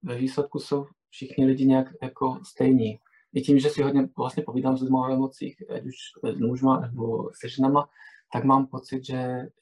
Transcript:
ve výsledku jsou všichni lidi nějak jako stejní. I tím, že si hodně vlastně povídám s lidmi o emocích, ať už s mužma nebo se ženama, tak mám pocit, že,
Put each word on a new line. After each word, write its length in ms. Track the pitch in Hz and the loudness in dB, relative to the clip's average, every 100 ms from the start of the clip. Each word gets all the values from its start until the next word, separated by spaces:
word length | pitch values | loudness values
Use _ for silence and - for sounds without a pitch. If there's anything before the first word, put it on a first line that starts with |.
ve 140 | - 120 | -10 -4
výsledku 440 | 131 147 143 143 | -4 -2 -4 -4
jsou 260 | - 143 139 _ _ | -4 -4 -4 _ _
všichni 360 | - 131 - 131 | -16 -10 2 2
lidi 200 | 131 135 | 4 4
nějak 220 | 131 131 - | 4 2 -8
jako 380 | 131 - 131 127 | -12 -4 -4 -4
stejní. 560 | - - 127 131 110 113 _ _ _ | -12 0 4 4 2 -4 _ _ _
I 80 | 131 | -6
tím, 180 | 131 143 | 4 4
že 100 | 143 | 4
si 140 | 147 | 2
hodně 260 | 139 139 131 - | 2 2 0 -2
vlastně 260 | 127 151 | -6 -4
povídám 340 | - 123 131 131 | -4 -2 0 0
s 40 | |
lidmi 160 | 131 131 | 2 2
o 140 | 127 | 2
emocích, 440 | 131 131 - 147 - - - | 0 -2 -4 -12 -12 -12 -12
ať 80 | 131 | -12
už 100 | - - - 110 101 | -14 -18 -10 -6 -2
s 40 | |
mužma 400 | 117 127 131 127 | -2 2 2 2
nebo 500 | 120 120 117 113 - | 0 -6 -4 -4 -6
se 160 | - 127 | -10 -10
ženama, 400 | 135 131 143 143 _ - - _ | 0 2 2 0 _ -20 -20 _
tak 100 | 123 | -2
mám 240 | 135 135 135 | 2 2 2
pocit, 380 | 131 - 131 131 | -6 -10 -10 -8
že, 420 | 127 127 127 127 _ | -6 -6 -6 -10 _